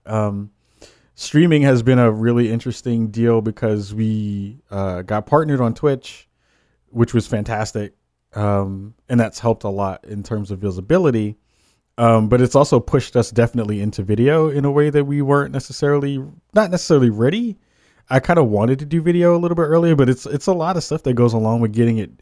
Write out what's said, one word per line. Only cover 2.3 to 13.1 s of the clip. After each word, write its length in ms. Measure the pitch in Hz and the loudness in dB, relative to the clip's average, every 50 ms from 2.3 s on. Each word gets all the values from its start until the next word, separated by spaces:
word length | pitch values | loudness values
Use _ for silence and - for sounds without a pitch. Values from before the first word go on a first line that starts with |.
| 120 120 120 107 113 | 2 2 0 0 -2
interesting 560 | 117 - 127 113 - - 127 117 117 113 107 | -4 -4 -6 -10 -8 -6 -4 -2 -2 -2 -4
deal 320 | 101 113 117 117 117 113 | -2 0 0 2 2 2
because 540 | 107 110 107 - - 110 107 104 101 98 104 | 0 -2 -4 -4 -2 -2 -2 -2 -4 -6 -6
we, 640 | 107 110 110 110 107 104 104 101 101 98 101 120 143 _ _ | -4 -2 -2 -2 -2 -4 -6 -6 -8 -8 -10 -14 -18 _ _
uh, 320 | 101 98 98 95 90 90 92 | -8 -6 -6 -4 -6 -8 -6
got 240 | 92 107 107 107 | -4 -4 -6 -2
partnered 340 | - 143 151 160 156 143 127 123 | 0 0 0 2 0 0 0 0
on 120 | 113 113 | 0 -2
Twitch, 540 | - - 147 139 131 - - - - _ _ _ _ _ _ _ _ _ _ _ _ _ _ | 0 -2 -2 -2 -2 -6 -12 -20 -20 _ _ _ _ _ _ _ _ _ _ _ _ _ _
which 240 | - 117 117 - - | -2 -2 0 0 0
was 120 | 117 - | -2 -2
fantastic, 680 | - 120 107 104 110 113 104 110 - - 113 104 101 - _ _ _ _ _ _ _ - | -2 -4 -6 -4 -4 -4 -6 -6 -6 -6 -8 -8 -8 -12 _ _ _ _ _ _ _ -8
um, 600 | 104 104 104 101 98 98 98 98 95 98 107 - _ _ - | -4 -2 0 0 0 -2 -4 -6 -10 -12 -16 -20 _ _ -2
and 100 | 127 120 | 0 0
that's 200 | 113 107 - - | 0 0 -4 -4
helped 260 | - 117 113 - - | -2 -2 -2 -2 -4
a 40 | 104 | -6
lot 340 | 98 101 101 95 92 - - | -6 -4 -4 -6 -6 -8 -12
in 180 | - 104 101 101 | -14 -12 -12 -10
terms 280 | - 117 107 101 95 | -8 -8 -8 -6 -8
of 80 | 101 92 | -8 -6
visibility. 800 | 101 101 90 95 92 101 156 185 180 147 123 110 107 104 104 - _ _ _ _ _ _ _ _ _ _ _ | -6 -6 -6 -6 -2 0 0 2 2 2 0 0 -2 -4 -6 -12 _ _ _ _ _ _ _ _ _ _ _
Um, 320 | - 117 117 117 113 107 104 | 0 4 4 4 4 4 4
but 120 | 120 123 | 4 4
it's 160 | 127 120 - | 4 4 4
also 240 | 139 - - - 120 | 4 4 4 4 2
pushed 340 | - - - 135 - - | 2 2 0 -2 0 0